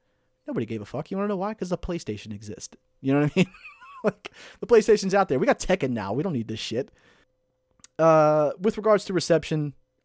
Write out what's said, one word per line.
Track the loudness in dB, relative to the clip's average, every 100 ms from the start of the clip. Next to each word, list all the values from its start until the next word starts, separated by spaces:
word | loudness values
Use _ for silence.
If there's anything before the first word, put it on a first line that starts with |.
| _ _ _ _ -8
Nobody | -6 -4
gave | -6
a | -8
fuck. | -10 -8
You | -6
wanna | -4
know | -4
why? | -6
'Cause | -6 -6
the | -6
PlayStation | -4 -8 -8 -10 -10
exists. | -14 -12 -14 -14 -18 _ _
You | 0
know | 2
what | 2
I | 2
mean? | 0
<laughs> | -2 -20 -20 -20 -6
Like, | -4 -4 -14 -20 -20 -14
the | 4
PlayStation's | 4 6 2 4 0
out | 2
there. | 0
We | 0
got | 0
Tekken | 0 0 0
now. | -4 -4
We | -4
don't | -2
need | -4 -6
this | -8
shit. | -6 -4 -6 _ _ _ _ _ _ _ _ _ -20 2
Uh, | 4 6 6 4 0 0
with | -2 0
regards | 2 2 2
to |
reception, | -2 2 2 2 -4 -4 -8 _ _